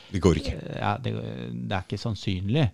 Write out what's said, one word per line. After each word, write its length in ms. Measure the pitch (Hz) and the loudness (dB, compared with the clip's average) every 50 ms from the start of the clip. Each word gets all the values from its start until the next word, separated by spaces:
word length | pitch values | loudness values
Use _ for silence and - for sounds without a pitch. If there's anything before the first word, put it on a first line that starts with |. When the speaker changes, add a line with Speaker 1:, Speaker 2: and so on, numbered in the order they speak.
| - - | -8 -6
Speaker 1:
Det 80 | 101 90 | 0 4
går 140 | - 90 78 | 6 6 6
ikke. 180 | - - 73 65 - | 6 2 -2 -4 -6
Speaker 2:
eh, 200 | - - - - | -6 -8 -4 -2
ja, 160 | - 101 104 - | 0 0 0 0
det, 140 | 123 113 - - - 110 - - 58 - 58 120 123 110 | -2 -4 -4 -4 -6 -6 -8 -8 -8 -8 -8 -6 -4 -2
det 40 | |
er 100 | 101 92 - | -2 -4 -2
ikke 120 | - 101 98 | -4 -6 -4
sannsynlig, 720 | - 117 107 - - 104 95 90 98 98 123 160 143 95 | -2 -4 -4 -4 -2 -2 -2 0 0 2 2 4 4 2